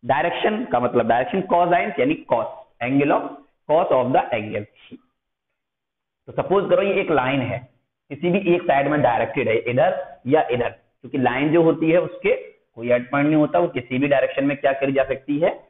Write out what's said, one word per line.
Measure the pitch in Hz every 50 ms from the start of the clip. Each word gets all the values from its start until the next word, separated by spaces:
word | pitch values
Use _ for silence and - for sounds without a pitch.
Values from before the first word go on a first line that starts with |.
| -
Direction | 120 131 143 160 175 - - - 220 - 214 123 - -
का | 120
मतलब | 123 120 - 120 113 110
direction | 117 120 131 - - 190 185 -
cosines | 170 170 175 175 175 175 196 214 196 -
यानी | 123 135 151 - - - 131
cos, | 113 110 - - - - _ _ _ 120
angle | 123 135 139 143 143 175
of, | - 285 - - - _ _ _ _ _ -
cos | 147 165 185 - -
of | 131 127 123 135
the | 175 - - -
angle। | 113 107 107 110 107 104 - _ _ - - - - _ _ _ _ _ _ _ _ _ _ _ _ _ _ _ _ _ _ _ _ _ _ _ _ _ -
तो | -
suppose | 131 131 - 175 202 185 -
करो | 180 180 196
ये | 196 196 190
एक | 190 - 165
line | 139 123 131 139 139 123
है, | 104 98 98 - - _ _ _ _ _ _ _ _
किसी | 147 139 160 175
भी | 175 202 196 170 175
एक | 170 -
side | - 139 139 139 147
में | 151 147 123
directed | 120 120 113 113 - - 147 123 110
है, | 110 113
इधर | - 120 120 127 151 185 - - - - - - _
या | 120 139 156 139 -
इधर, | 120 123 120 113
क्योंकि | - _ _ _ _ _ _ 123 123 143
line | 127 120 120 127 143 151 147
जो | 170 165
होती | 165 160 - 160 160
है | 160 180
उसके | 160 - - - - 190 494 - - - _ _ _ _ _
कोई | 120 117 120
एंड | 120 123 123 127
point | 139 139 143
नहीं | 151 156
होता, | 151 151 143 - 175
वो | 175 170
किसी | - 147 123 - 131 127
भी | 139 147
direction | 139 131 131 131 - - 135
में | 143 143
क्या | 139 - 139 135
करी | - 139 135 135
जा | 135 135
सकती | 131 135 135 _ - 147 143
है? | 165 208 277 - - _